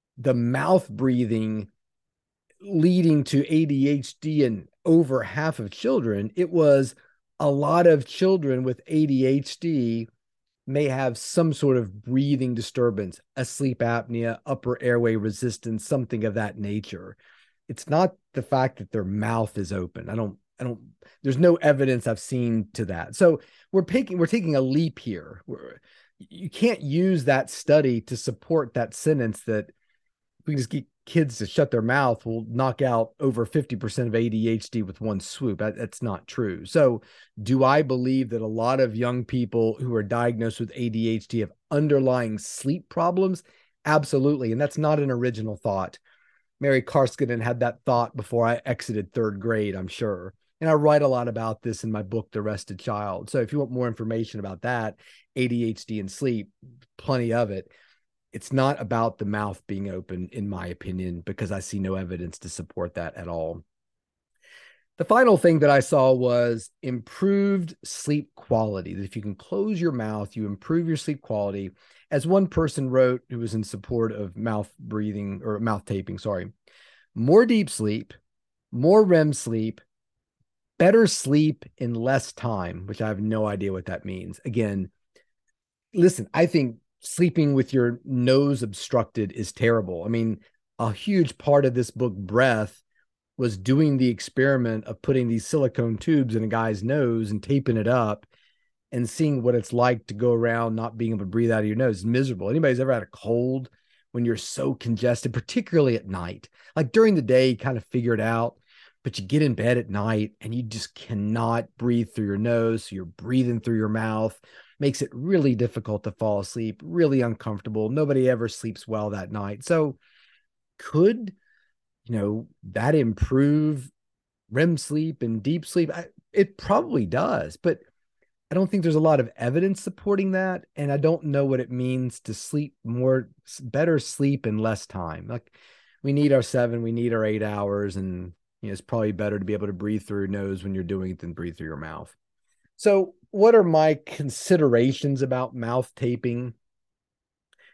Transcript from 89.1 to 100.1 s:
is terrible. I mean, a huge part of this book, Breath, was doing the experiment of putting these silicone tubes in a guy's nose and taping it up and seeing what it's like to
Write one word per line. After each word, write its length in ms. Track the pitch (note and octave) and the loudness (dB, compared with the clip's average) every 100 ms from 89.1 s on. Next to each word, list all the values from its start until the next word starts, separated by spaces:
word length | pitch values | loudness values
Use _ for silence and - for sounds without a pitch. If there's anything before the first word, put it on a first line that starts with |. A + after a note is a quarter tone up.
| - G2+ | -2 -4
is 200 | - G#2 | -4 -8
terrible. 520 | - A#2 A2+ F#2 F2 | 0 2 2 0 -6
I 40 | G2 | -4
mean, 320 | A#2 A2+ G#2 _ _ _ - | -2 -2 -4 _ _ _ -4
a 140 | A2+ | -4
huge 440 | G2+ G#3 G3 D3+ - | -4 0 2 2 0
part 260 | - C#3+ C3 | 4 4 4
of 80 | |
this 160 | A#2+ A#2 | 2 -2
book, 240 | - B2 | -2 -4
Breath, 680 | F#2+ F#2+ A2+ C3 A2 G#2 - _ _ _ _ _ - | -4 -2 4 4 2 -2 -8 _ _ _ _ _ -4
was 200 | A#2+ F#2+ | -4 -2
doing 400 | F#2+ C3+ D#3 C3+ | 2 4 4 4
the 120 | B2+ | 2
experiment 760 | G#2+ - - C3+ C3+ A#2 A2 A2+ | 0 -4 0 2 2 0 -4 -6
of 160 | G#2+ | -6
putting 260 | - C3 A#2+ | 0 2 2
these 200 | A2+ - | -2 0
silicone 500 | D#3 C3 - A#2 A2 | 0 0 0 -2 -2
tubes 380 | - D3+ B2+ A2 | 2 2 2 0
in 80 | |
a 40 | A2 | 0
guy's 360 | A2+ A2+ G#2 | 0 0 -2
nose 480 | A2+ D3 B2 A2+ G#2+ | 0 0 0 0 -2
and 100 | G#2 | -4
taping 360 | - C#3 - A2+ | 0 0 2 0
it 100 | G#2+ | 2
up 400 | B2 A2 G#2 _ _ _ _ _ _ - | 2 0 -4 _ _ _ _ _ _ -8
and 180 | B2 A#2 | -4 -4
seeing 320 | - D#3 C3+ | 0 0 2
what 140 | A#2+ A#2+ | 2 0
it's 180 | - | 0
like 320 | A#2+ B2 A#2 | 2 2 2
to 60 | - | -4